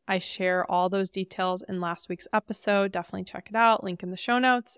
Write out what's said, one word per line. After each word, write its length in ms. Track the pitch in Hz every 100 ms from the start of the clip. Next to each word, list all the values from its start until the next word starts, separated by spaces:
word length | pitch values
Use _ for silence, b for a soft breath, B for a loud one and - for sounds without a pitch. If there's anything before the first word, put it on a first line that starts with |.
| -
I 120 | 190
share 500 | - - 185 185 -
all 200 | 180 180
those 200 | 196 190
details 540 | 196 185 - 185 185 -
in 140 | 185
last 260 | 170 170 -
week's 200 | 175 -
episode. 600 | 214 - 214 - 202 196
Definitely 340 | 180 170 190 185
check 220 | - -
it 60 | 220
out. 280 | 226 220
Link 200 | 190 175
in 80 | 180
the 40 | 185
show 220 | - 247
notes. 400 | 254 247 -